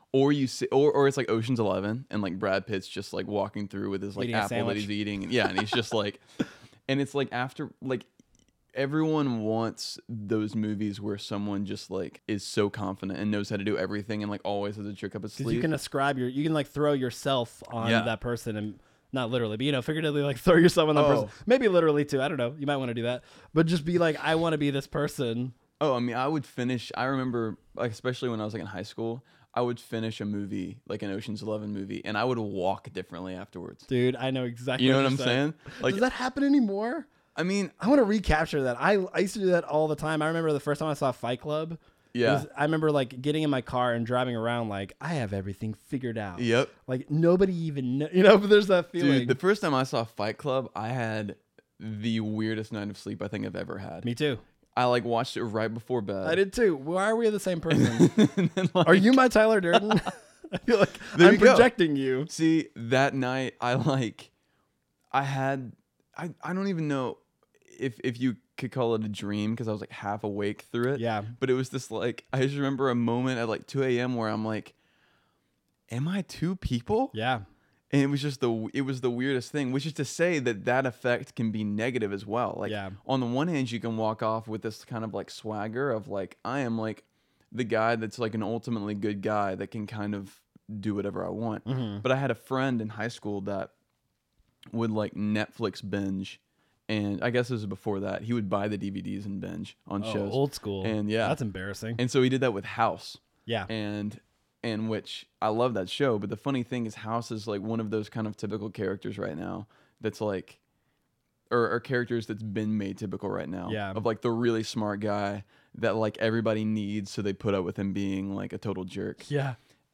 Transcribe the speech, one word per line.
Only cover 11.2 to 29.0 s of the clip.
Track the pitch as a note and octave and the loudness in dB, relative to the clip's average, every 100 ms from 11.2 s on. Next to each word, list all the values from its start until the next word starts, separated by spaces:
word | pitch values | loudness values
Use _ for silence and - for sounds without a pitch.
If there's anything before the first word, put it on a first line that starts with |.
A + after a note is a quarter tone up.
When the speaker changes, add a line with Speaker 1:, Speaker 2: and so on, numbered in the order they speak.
| - G2+ G2+ G2+ G2+ | -6 -6 -4 -4 -6
Speaker 1:
just, | G2+ - | -8 -8
like, | F#2+ F#2 - - | -6 -6 -10 -6
is | G#2 | -6
so | - - G2+ | -4 0 0
confident | G#2+ F#2+ G2 F#2+ D2+ | 0 -6 -6 -6 -4
and | G#2 | -2
knows | G#2 G2+ | -2 -2
how | G#2 | -4
to | |
do | G2+ G#2 | -2 -2
everything | F#2+ G#2 G#2 G#2+ | -2 -4 -6 -6
and, | G#2 | -6
like, | G#2 | -6
always | - G2+ G2+ G#2 | -4 -4 -4 -6
has | G2+ | -10
a | |
trick | G2 G2 G#2 | -8 -8 -8
up | |
his | G#2+ | -10
Speaker 2:
'Cause | - | -6
you | C3+ | -4
Speaker 1:
sleeve. | A#2 | 0
Speaker 2:
can | D#3+ | 0
ascribe | D3 - C#3+ C#3 C3+ | -2 -4 0 0 0
your, | B2 | -2
you | C3 | -2
can, | D#3+ | 0
like, | D#3 C#3 | 0 -2
throw | C#3+ D3 | 0 0
yourself | C#3+ B2+ - C#3+ C3+ A#2 - - | 2 -2 -4 0 0 -2 -8 -10
on | A#2 A2 | -4 2
Speaker 1:
Yeah. | A2+ | 2
Speaker 2:
that | A2+ A2 | 2 -2
person | A#2+ A#2 A#2+ G#2+ | -4 -6 -6 -6
and | G#2+ F#2+ _ _ _ | -6 -10 _ _ _
not | C3+ A#2 | -4 -2
literally, | B2+ A2 G#2+ | 0 -2 -2
but, | C3+ | 0
you | |
know, | C3+ | 0
figuratively, | A#2+ D#3 D#3 D3 | -2 -2 0 0
like, | C#3+ A#2+ | -2 2
<laughs> | |
throw | - E3 | 6 8
yourself | E3+ F3 D#3 | 8 6 4
on | D3+ | 6
that | D3 | 6
person. | A#2+ G#2 | 4 0
Speaker 1:
Oh. | - - | -4 4
Speaker 2:
Maybe | B3+ A3+ | 4 6
literally | F3+ D#3+ D3 D3 | 6 6 4 2
too. | C3+ | 0
I | C#3 | 0
don't | C#3 | 0
know. | A#2+ D3+ | -2 -2
You | C#3+ | -2
might | C#3+ | 0
wanna | B2+ A#2 | -2 -2
do | |
that, | A#2 B2 - - - | -4 -4 -8 -20 -2
but | D#3 E3 | 2 4
just | F3 D#3 | 2 2
be | F3 | 2
like, | E3 D3 | 2 2
"I | D3 D#3+ | 0 2
wanna | E3 D3+ | 2 2
be | C#3+ | 2
this | C#3 - | 0 -2
person." | D3+ D3 - A#2+ A#2 B2+ - _ - | -4 -4 -2 -2 -2 -6 -10 _ -2
Speaker 1:
Oh, | D3+ B2 | 0 2
I | |
mean, | A#2+ A#2 | 0 -2
I | C3+ | 0
would | D#3 - | -2 -4
finish, | - B2 B2 - - | -4 -2 -2 -4 -4
I | B2+ | -2
remember, | C3+ C3 A#2+ A2+ - _ - | 0 -2 -2 -2 -6 _ -4
like, | A#2+ | -4
especially | G#2+ B2+ B2 B2+ | -4 -4 -2 -2
when | A2+ | -2
I | G#2+ | -4
was, | |
like, | G#2+ | -6
in | G2+ | -8
high | G2 | -10
school, | G2+ - | -10 -6